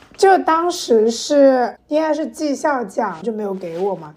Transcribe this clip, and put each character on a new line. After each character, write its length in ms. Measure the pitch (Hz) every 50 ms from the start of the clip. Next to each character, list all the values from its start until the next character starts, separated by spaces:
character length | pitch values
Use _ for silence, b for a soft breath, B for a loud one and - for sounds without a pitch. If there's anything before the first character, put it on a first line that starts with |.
| - _ - -
就 200 | 403 392 381 -
当 300 | - - 320 - 440 359
时 400 | 339 - - - 233 220 214 233
是， 640 | 233 - - - 294 285 277 269 262 254 240 202 190 - _ -
应 120 | 294 302
该 140 | 320 311 302
是 140 | 302 311 233
绩 260 | 233 - 311 294 269
效 300 | - - 311 285 254 233
奖 340 | 185 - - 233 196 - - 190
就 80 | 233
没 100 | 220 208
有 140 | 214 196 190
给 240 | 185 180 170 165 170
我 160 | 190 202 185
嘛， 180 | 165 156 151 156